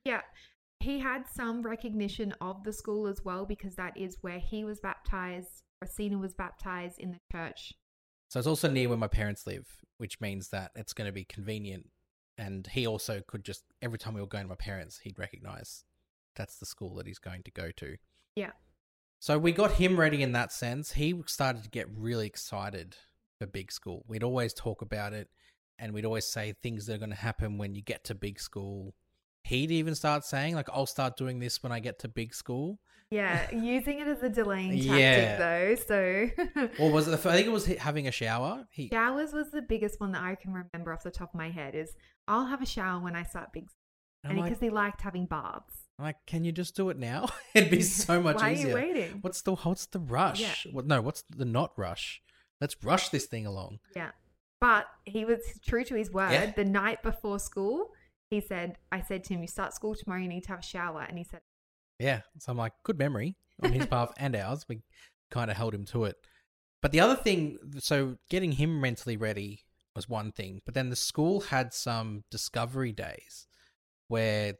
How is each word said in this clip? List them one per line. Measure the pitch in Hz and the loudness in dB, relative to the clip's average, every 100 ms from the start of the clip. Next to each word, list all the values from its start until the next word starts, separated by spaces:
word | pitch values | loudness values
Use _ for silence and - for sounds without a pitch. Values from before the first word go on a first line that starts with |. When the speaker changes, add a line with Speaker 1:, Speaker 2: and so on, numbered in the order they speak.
| 269 | -4
Speaker 1:
Yeah. | 233 - - - _ _ - | -4 -6 -18 -20 _ _ -6
He | 269 277 | -2 -2
had | 262 262 262 | -2 -4 -6
some | - 233 233 | -6 -4 -2
recognition | 233 226 233 214 196 208 202 - | -4 -6 -4 -2 -2 -2 -4 -4
of | 185 196 | -8 -6
the | 208 | -8
school | 208 - 208 208 | -6 -4 -2 -2
as | 196 | -4
well, | 196 180 196 | -6 -6 -4
because | 208 196 180 | -6 -8 -8
that | 180 - | -8 -6
is | 185 180 | -8 -8
where | 185 180 | -10 -4
he | - 214 | -4 -4
was | 214 208 | -6 -6
baptized. | 196 - - 202 180 180 180 - _ _ | -8 -4 -2 -2 -4 -8 -12 -18 _ _
Rosina | 185 - 208 202 | -10 -4 -2 -2
was | 190 | -4
baptized | - 180 - 196 180 175 180 | -6 -8 -8 -8 -6 -8 -8
in | 185 | -10
the | 175 - | -10 -10
church. | 175 165 - - - _ _ _ _ _ | -8 -8 -10 -16 -18 _ _ _ _ _
Speaker 2:
So | 127 | -2
it's | 131 | 0
also | 156 160 | 2 2
near | 135 123 | 4 4
where | 113 | 2
my | 107 | 2
parents | - 104 98 - | 2 0 -2 -8
live, | 92 - - - - | -10 -12 -20 -20 -12
which | 107 - | -12 -6
means | 104 98 95 | -6 -6 -6
that | 98 92 - | -8 -8 -10
it's | 104 | -12
gonna | - 104 | -8 -6
be | 98 95 | -6 -10
convenient. | - 101 107 101 95 - _ _ _ _ - | -10 -6 -6 -6 -10 -12 _ _ _ _ -12
And | 101 98 95 | -8 -8 -4
he | 135 117 | 0 0
also | 107 - 104 - | 0 -4 -6 -8
could | 107 101 | -10 -10
just, | 95 - _ | -12 -16 _
every | 123 113 | -8 -6
time | 117 110 | -6 -6
we | |
were | 101 | -6
going | 104 95 | -6 -8
to | |
my | 92 | -8
parents, | - 95 78 - | -6 -6 -10 -14
he'd | 104 95 | -14 -10
recognize | 95 - 101 - - - - _ _ _ _ - | -10 -10 -14 -14 -14 -18 -20 _ _ _ _ -12
that's | - - | -12 -10
the | - | -14
school | - 92 95 | -10 -10 -10
that | 95 | -10
he's | - | -12
going | 95 90 | -12 -12
to | - | -12
go | - 85 - | -10 -10 -10
to. | 69 78 _ _ _ - | -12 -12 _ _ _ -8
Speaker 1:
Yeah. | 190 - _ _ _ _ _ _ | -8 -10 _ _ _ _ _ _
Speaker 2:
So | - 151 | 0 4
we | 170 | 4
got | 170 208 | 4 4
him | - 185 180 | 6 6 6
ready | 156 147 | 6 4
in | 131 | 2
that | 120 120 | 2 -2
sense. | - 120 131 147 | -4 -4 -4 -2
He | 139 151 175 - | 0 0 0 -4
started | - 135 120 | 0 0 0
to | 107 | -6
get | 120 90 107 | -8 -6 -6
really | 113 117 107 | -2 -2 -2
excited | - - 104 104 98 87 - _ _ _ _ | -6 -8 -6 -6 -8 -12 -18 _ _ _ _
for | 98 | -8
big | 98 92 | -8 -10
school. | - - 85 117 | -10 -10 -10 -8
We'd | 110 | -2
always | 120 127 117 | 0 0 0
talk | - 117 101 | -2 -6 -6
about | 104 107 104 | -6 -4 -4
it, | 107 98 _ _ _ _ - | -8 -12 _ _ _ _ -12
and | 113 | -8
we'd | 107 110 | -4 0
always | 113 - | 0 -2
say | 113 107 101 | -4 -6 -6
things | 123 110 104 | -6 -4 -4
that | 107 | -6
are | |
gonna | 107 95 | -6 -4
happen | 117 - 110 104 | -4 -2 -2 -2
when | 101 98 | -4 -6
you | |
get | 101 - - | -6 -6 -8
to | 101 | -6
big | 104 98 | -6 -8
school. | - 104 98 101 98 - _ _ _ _ - | -10 -8 -8 -8 -10 -16 _ _ _ _ 0
He'd | 127 156 | 2 4
even | 165 160 151 | 2 2 2
start | 151 147 | 2 2
saying, | - 139 147 165 | 0 -2 0 0
like, | 135 | -2
"I'll | 139 139 | -2 0
start | - 131 120 | 0 -2 -2
doing | 131 127 | -4 -2
this | 123 - | -4 -4
when | 127 | -2
I | 117 | -4
get | 120 - | -4 -6
to | 113 | -8
big | 113 113 | -6 -6
school." | - - 123 156 208 _ _ _ | -8 -4 -2 -2 -6 _ _ _
Speaker 1:
Yeah, | 214 196 170 170 | 0 2 2 0
Speaker 2:
<laughs> | 233 | -2
Speaker 1:
using | 233 254 254 285 | 0 0 0 -2
it | 294 | -2
as | 294 | 0
a | 247 | 0
delaying | 214 208 190 185 | 2 2 0 2
tactic, | 190 135 | 2 6
Speaker 2:
Yeah. | 139 131 123 113 104 | 8 10 8 6 4
Speaker 1:
though, | 170 170 190 240 | 2 4 4 4
so | - 208 185 190 240 - 349 294 233 - | 2 2 4 2 2 0 -2 0 0 4
<laughs> | |
Speaker 2:
Or | 156 | 6
was | 156 156 | 6 4
it | |
the | 156 | 2
f-, | 180 | 6
I | |
think | 175 214 | 6 6
it | |
was | 220 - | 2 2
h-, | 185 | 0
having | 151 151 135 | 0 0 -2
a | |
shower. | - 113 117 139 247 247 | 0 0 0 -2 -4 -8
He | - 127 | -10 -2
Speaker 1:
Showers | 226 233 269 302 | 2 2 2 -2
was | 294 294 | -4 -4
the | 294 | -4
biggest | 240 220 208 - | -2 0 0 -2
one | 202 | -4
that | 190 | -2
I | 180 190 | -4 -6
can | 185 | -6
remember | 185 175 170 165 | -8 -8 -8 -8
off | 165 | -8
the | 180 | -8
top | - 175 | -8 -8
of | 170 | -6
my | 160 | -6
head | 170 139 151 | -6 -6 -6
is, | 160 - - _ - | -8 -12 -20 _ 0
"I'll | 220 254 | 0 2
have | 269 | -2
a | 262 | -4
shower | 226 185 180 | -2 -2 -2
when | 175 170 | -2 -4
I | |
start | 170 - - | -6 -8 -10
big | - - | -12 -14
school." | _ _ _ _ _ | _ _ _ _ _
Speaker 2:
I'm | 143 | -2
Speaker 1:
And | 160 | 0
Speaker 2:
like, | 170 | 0
Speaker 1:
'cause | 226 | 0
he | 233 | 2
liked | 208 202 - | 2 2 0
having | 208 180 180 | -4 -2 -2
baths. | 156 90 - - - - - | -2 -4 -8 -12 -18 -18 -8
Speaker 2:
I'm | 151 | -6
like, | 151 - | -6 -4
"Can | 165 170 | -2 0
you | |
just | 165 175 - | -2 -4 0
do | 190 | 0
it | 135 | 0
now? | 117 135 240 - | -4 -2 -2 -4
<laughs> | - | 6
It'd | 220 170 | 8 10
be | 175 | 8
Speaker 1:
<laughs> | |
Yeah. | |
Speaker 2:
so | 175 - - 175 | 6 2 4 6
much | 170 214 | 6 4
Speaker 1:
Why | 220 | 4
Speaker 2:
easier. | - 285 240 | 4 4 2
Speaker 1:
are | |
you | 311 | 2
waiting? | 320 170 202 | 0 -2 -4
Speaker 2:
What's | 190 - | -6 -2
the, | - 190 | 0 2
what's | 170 190 - | 0 -2 -4
the | 190 | -6
rush? | 143 123 180 202 | 0 2 2 2
Speaker 1:
Yeah. | 220 151 - | -2 -2 -4
Speaker 2:
What, | 135 139 | 4 8
no, | 139 | 8
what's | 113 - - | 6 -2 -8
the | 160 127 | -2 2
not | 113 - - | 4 2 0
rush? | 92 85 - - _ _ _ _ | -4 -4 -6 -8 _ _ _ _
Let's | 143 - | -6 -2
rush | 107 180 - | 2 2 4
this | 139 - | -2 -2
thing | 113 104 | -6 -4
along." | 95 92 104 - | -6 -8 -12 -12
Speaker 1:
Yeah. | 175 160 - _ _ _ _ | -10 -10 -12 _ _ _ _
But | 247 214 - - | 6 6 4 -8
he | - 214 220 | -6 -2 2
was | 233 - - - | 2 0 -4 0
true | 240 | 0
to | 247 233 | 0 -2
his | 202 | 0
word. | 185 190 | 2 4
Speaker 2:
Yeah. | 160 214 | 4 4
Speaker 1:
The | 208 | 2
night | 196 196 202 226 | 4 4 2 0
before | 220 - 214 202 | -2 -2 -2 -4
school, | - - 196 285 440 - _ _ _ | -4 -2 0 0 -2 -8 _ _ _
he | 208 | -2
said, | 196 185 175 - _ | -2 -4 -4 -8 _
I | 185 | -4
said | - 190 185 | -2 -6 -4
to | 180 | -4
him, | |
"You | 170 | -4
start | - 190 - | -4 -6 -4
school | 214 | -6
tomorrow, | 202 - 185 | -4 -4 -4
you | 185 | -4
need | 175 185 | -6 -8
to | |
have | 180 | -10
a | |
shower." | - 185 175 160 | -8 -6 -6 -6
And | - 170 | -8 -8
he | 175 | -10
said | 170 - _ _ _ _ - | -14 -18 _ _ _ _ -2
Speaker 2:
Yeah. | 131 120 - 151 | 0 0 -2 -10
So | - | -6
I'm | 120 | -2
like, | 113 - | -2 -2
good | - 170 | -2 2
memory | 139 123 135 - _ - | 2 2 -2 -4 _ 0
on | - | 2
his | 123 277 | 4 4
Speaker 1:
<laughs> | |
Speaker 2:
behalf | 123 120 - | 2 2 0
and | 139 113 | 0 0
ours. | 98 139 - | -2 -4 -6
We | 113 - - - _ _ | -10 -12 -20 -20 _ _
kinda | 123 113 | -2 0
held | 101 117 104 | 0 -2 -2
him | 101 | -2
to | 120 107 | 0 0
it. | - _ _ _ _ _ _ | -2 _ _ _ _ _ _
But | 147 | 4
the | 147 | 8
other | 214 262 | 8 8
thing, | 220 185 151 - 139 139 | 4 4 2 -4 -10 -6
so | - 143 135 123 - | 2 4 2 -2 -2
getting | 185 185 | 0 2
him | 135 151 160 | 4 4 4
mentally | 131 117 - 107 | 2 0 -2 0
ready | 110 104 101 107 _ _ _ - | 0 0 -4 -10 _ _ _ -10
was | 95 | -4
one | 110 107 | -4 -2
thing, | - 95 95 - | -6 -8 -8 -4
but | |
then | 123 127 | -2 0
the | 123 | -2
school | - - 160 202 | 0 2 4 2
had | - 135 123 | 2 0 0
some | - 127 113 110 104 - | -2 -2 -2 -2 -6 -8
discovery | 110 - 117 117 131 127 | -6 -4 -2 -2 -2 -2
days | 107 85 - - - - _ _ _ _ _ - | -4 -8 -10 -16 -20 -20 _ _ _ _ _ -2
where | 113 110 107 104 101 | 2 4 4 2 -2